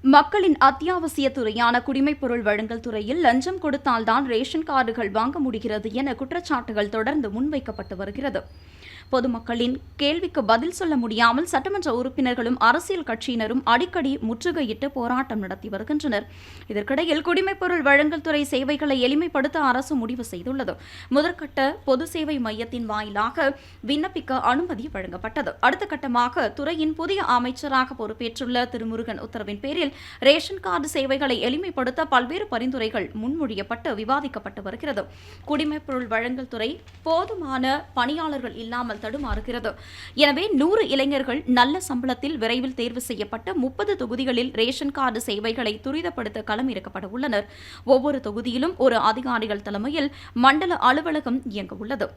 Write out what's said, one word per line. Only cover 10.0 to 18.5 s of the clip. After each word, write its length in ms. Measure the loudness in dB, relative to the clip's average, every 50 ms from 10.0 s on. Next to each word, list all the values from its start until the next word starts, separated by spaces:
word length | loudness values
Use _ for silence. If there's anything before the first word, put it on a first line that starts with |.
கேள்விக்கு 400 | 2 2 2 2 -2 -2 0 0 4 4
பதில் 240 | 4 4 4 -2 -4
சொல்ல 180 | -2 -2 0 2 2
முடியாமல் 460 | 0 0 2 4 4 6 6 4 0 2
சட்டமன்ற 380 | 0 0 0 0 -2 -2 0 0 0 0
உறுப்பினர்களும் 580 | -2 -2 -2 0 0 0 2 0 0 0 2 4 6 6
அரசியல் 360 | 6 4 2 -2 -4 -4 -2 -4
கட்சியினரும் 520 | -4 -4 -4 -4 -2 -2 0 0 0 0 4 4
அடிக்கடி 400 | 4 4 4 2 0 -2 0 0 -2 -2 -2 -4
முற்றுகையிட்டு 580 | -4 -2 -2 -2 0 0 -2 -2 -2 -4 -4 -4 -4
போராட்டம் 460 | -4 -2 0 0 0 -2 -2 -4 -4 -4
நடத்தி 240 | -4 -8 -8 -8 -8 -8
வருகின்றனர். 500 | -8 -4 -2 -2 0 0 0 0 0 -2 -4 -18 -20 -20 -18 -18 -20 -12 -4
இதற்கிடையில் 520 | -4 -4 0 0 0 0 2 2 2 0 2
குடிமைப் 340 | 2 2 2 2 0 0 -2
பொருள் 240 | 0 0 0 2 6 6
வழங்கல் 360 | 8 8 6 4 2 0 0
துறை 140 | 0 0 0 0 0